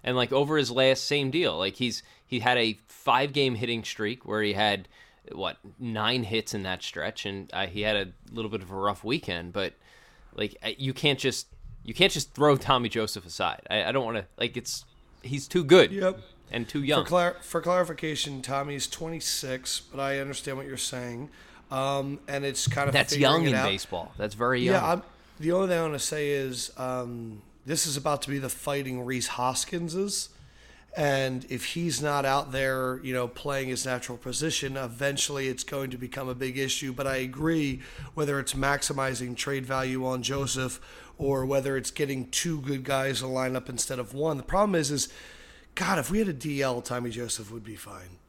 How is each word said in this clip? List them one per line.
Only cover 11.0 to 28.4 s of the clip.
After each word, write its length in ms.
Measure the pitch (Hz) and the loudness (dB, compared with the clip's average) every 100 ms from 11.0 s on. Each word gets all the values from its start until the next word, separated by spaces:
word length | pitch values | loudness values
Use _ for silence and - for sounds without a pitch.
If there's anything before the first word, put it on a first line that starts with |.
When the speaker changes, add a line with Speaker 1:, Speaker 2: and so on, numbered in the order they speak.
| 147 131 | 2 4
Speaker 1:
just, 280 | 135 - - - - - | 2 0 -8 -16 -16 -14
you 100 | - | -10
can't 180 | 110 190 | 4 4
just 220 | 156 - | 4 -4
throw 240 | - 147 139 | 4 6 6
Tommy 320 | - 131 117 | 4 2 2
Joseph 360 | 117 110 104 87 | 0 -2 -4 -10
aside. 360 | - 90 - - | -2 -2 -2 -2
I, 160 | 104 87 | 0 2
I 60 | |
don't 140 | 131 117 | 0 0
wanna, 200 | 113 95 - | -4 -6 -4
like, 180 | 117 120 | -4 -2
it's, 280 | - - - - - - | -6 -8 -10 -20 -20 -16
he's 260 | - 139 - | -8 -6 0
too 160 | 180 | 2
good 280 | 143 180 143 | 10 10 10
Speaker 2:
Yep. 280 | 196 185 190 - - - | 6 0 -2 -14 -20 -8
Speaker 1:
and 160 | 120 117 | -6 -4
too 120 | 151 | -2
Speaker 2:
For 60 | 139 | 2
Speaker 1:
young. 200 | 147 - | 2 4
Speaker 2:
clar-, 320 | 175 175 175 | 4 4 0
for 200 | - 170 | -4 -2
clarification, 800 | 165 180 170 151 156 147 151 135 | 2 2 2 -2 -4 -2 -4 -6
Tommy's 460 | 127 139 143 139 - | -4 -4 -2 -4 -6
twenty-six, 920 | - 160 165 - - 135 127 127 - | -6 -6 -4 -2 -4 -4 -6 -4 -6
but 200 | - 135 | -6 -4
I 200 | 139 139 | -2 -2
understand 380 | 139 135 - 135 | -4 -6 -6 -8
what 100 | 139 | -8
you're 100 | 139 | -6
saying. 520 | - 127 123 120 147 - - - - | -6 -4 -6 -8 -10 -16 -20 -20 -6
Um, 500 | 131 135 139 139 143 - | -2 0 0 -2 -6 -6
and 160 | 139 139 | -2 -2
it's 220 | - - | 0 0
kind 200 | - 139 | 2 2
of 60 | |
Speaker 1:
That's 200 | 135 135 | 4 2
Speaker 2:
figuring 200 | 147 135 | 6 6
Speaker 1:
young 120 | 160 156 | 8 6
Speaker 2:
it 40 | |
Speaker 1:
in 60 | 131 | 4
Speaker 2:
out. 120 | 135 | 2
Speaker 1:
baseball. 440 | - - 90 82 - | -2 -4 -6 -6 -6
That's 180 | 104 104 | -6 0
very 260 | 120 123 | 2 4
Speaker 2:
Yeah, 120 | 123 | 4
Speaker 1:
young. 100 | 185 | 4
Speaker 2:
I'm, 200 | 165 175 - - - - | 4 0 -2 -20 -20 -4
the 120 | 156 | 2
only 160 | 180 190 | 2 4
thing 100 | 170 | 2
I 20 | |
wanna 180 | 165 143 | 2 -2
say 300 | - 151 147 | -2 -2 0
is, 400 | 143 135 123 110 - | 0 0 -4 -8 -6
um, 640 | 127 127 123 120 113 107 - - 123 | -4 -4 -4 -6 -8 -12 -18 -16 -4
this 200 | 131 165 | 0 0
is 120 | 139 | 0
about 240 | 143 143 | 0 0
to 60 | 139 | -2
be 100 | |
the 100 | 139 | -4